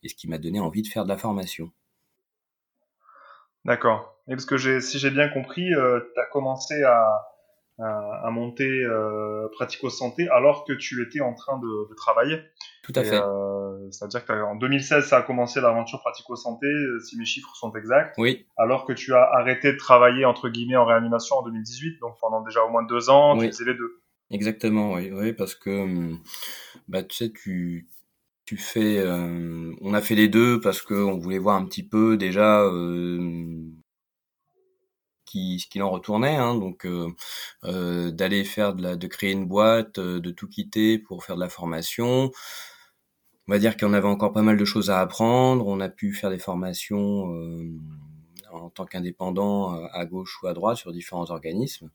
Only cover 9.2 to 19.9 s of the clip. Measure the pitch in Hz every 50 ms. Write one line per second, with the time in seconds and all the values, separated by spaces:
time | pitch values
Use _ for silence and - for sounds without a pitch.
9.2 | 107 107 107 107 110 110 - - 123 - - - - 127 - - 139 123 120 -
10.2 | 175 - 131 123 127 143 143 - - - 135 127 - - 131 123 120 117 - 151
11.2 | 143 123 120 - - - 135 131 120 117 110 107 107 107 110 - - 123 110 113
12.2 | 123 143 156 156 - _ _ _ - - _ _ - - 131 135 123 107 104 104
13.2 | 101 101 101 101 98 98 98 98 98 98 95 98 98 98 98 - 104 101 101 120
14.2 | - - 110 107 107 101 104 107 123 131 139 139 135 - 156 147 143 - 143 123
15.2 | 120 - 127 123 120 120 - 139 127 120 113 117 117 - - 131 - 120 - -
16.2 | - - 120 117 - 123 113 113 135 143 147 147 143 131 120 113 113 - - 117
17.2 | 113 - - 143 - - - - - 113 107 110 107 110 123 143 156 156 - -
18.2 | 113 120 135 - - _ _ - 117 117 127 127 - - 127 - - - 131 123
19.2 | 127 127 127 127 120 127 127 - - 143 139 139 - -